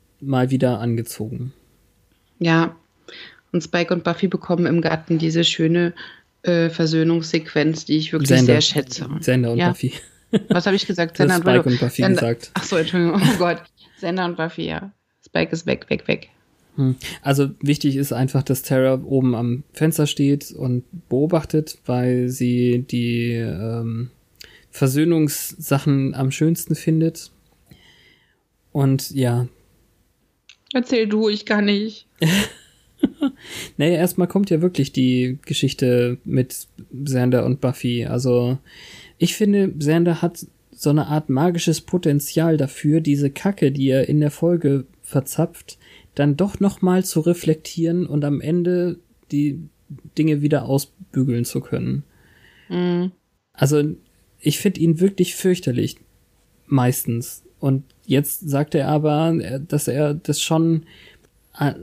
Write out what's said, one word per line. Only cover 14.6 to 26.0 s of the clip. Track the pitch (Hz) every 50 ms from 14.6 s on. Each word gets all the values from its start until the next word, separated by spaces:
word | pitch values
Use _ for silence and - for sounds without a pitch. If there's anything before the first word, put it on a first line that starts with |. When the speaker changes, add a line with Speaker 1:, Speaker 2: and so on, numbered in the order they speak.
| 160
Speaker 2:
ja. | 160 160 156 196 196 - _ _ _ _ _ _
Spike | - - 165 165 -
ist | 160 165 -
weg, | - - - - -
weg, | - - -
weg. | - - - - - _ _ _ _ _ _ _ _ -
Speaker 1:
Hm. | 143 135 131 127 - - - - -
Also | - 139 139 143 139 135 - -
wichtig | - 143 147 - - 143 135
ist | 139 143 139 117
einfach, | 117 131 131 - 135 -
dass | - 139 -
Tara | - - 135 131 131 131 131 131 -
oben | - 135 131 131 127 117
am | 110 120 120 120 135 - _ -
Fenster | - 156 165 160 - 147
steht | 143 - - 143 139 143 139 - -
und | - - 139 127 123 123 - _ - 170 - -
beobachtet, | - 131 147 165 - 160 151 - - 156 156 - - _ _
weil | - 123 123 123 127 123 123 123 123
sie | 127 - 123 123 123 123 123 123 120 123 127 -
die, | 123 123 117 120 117 120 120 120 117
ähm, | 117 113 113 - 90 107 113 117 117 117 117 113 113 123 123 _ _ _ _ _ - - - - - _ _
Versöhnungssachen | - - 143 131 131 147 160 170 170 160 156 143 - - - - - - 156 - 143 139 - 151 139 139